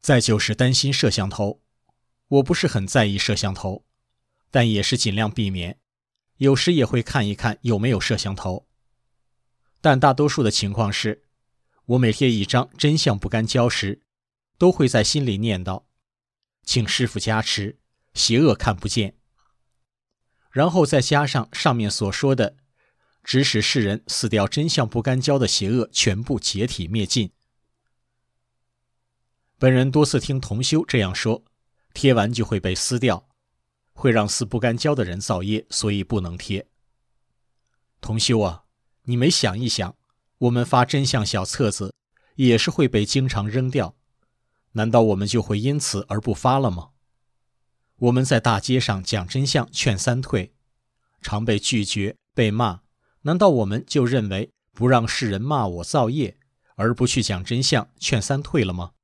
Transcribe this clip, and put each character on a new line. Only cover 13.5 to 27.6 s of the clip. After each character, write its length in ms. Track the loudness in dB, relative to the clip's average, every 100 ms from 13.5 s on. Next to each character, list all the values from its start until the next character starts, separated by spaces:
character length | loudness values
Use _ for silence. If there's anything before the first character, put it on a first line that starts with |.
| 2 0
时， 320 | 0 -4 -6 _ _ _ _ _ _
都 160 | 2
会 160 | 4 2
在 160 | 2
心 200 | 2 0
里 120 | -2 -2
念 260 | -2 -2
叨， 220 | -4 -8 _ _ _ _ _ _ _ _
请 240 | -4 -2 0
师 180 | 0 -2
父 140 | -2
加 220 | -2 -2
持， 360 | -2 -4 -6 -10 _ _ _
邪 240 | -4 2 4
恶 160 | 4
看 200 | 4 0
不 140 | -2 -4
见。 300 | -2 -4 -8 _ _ _ _ _ _ _ _ _ _ _ _ _
然 200 | 0 2
后 160 | 4 4
再 160 | 2
加 240 | 2 0 0
上 200 | -2 -4
上 240 | -2 0 0
面 120 | -2
所 220 | -2 -4
说 240 | 0 0
的， 220 | 2 0 -2 _ _ _ _ _ _
指 220 | -2 0
使 180 | 2 0
世 200 | 0 0
人 200 | 0 -2 _
撕 200 | -6 -2
掉 200 | 0 0
真 200 | -2 -2
相 200 | -2 -2
不 120 | -2
干 200 | -2 -2
胶 180 | 0 0
的 80 | 2
邪 240 | 0 0
恶 180 | 0 -2
全 280 | 0 0 0
部 200 | -4 -4
解 260 | -4 -4 -4
体 220 | -4 -6
灭 180 | -4 -2
尽。 240 | -2 -2 _ _ _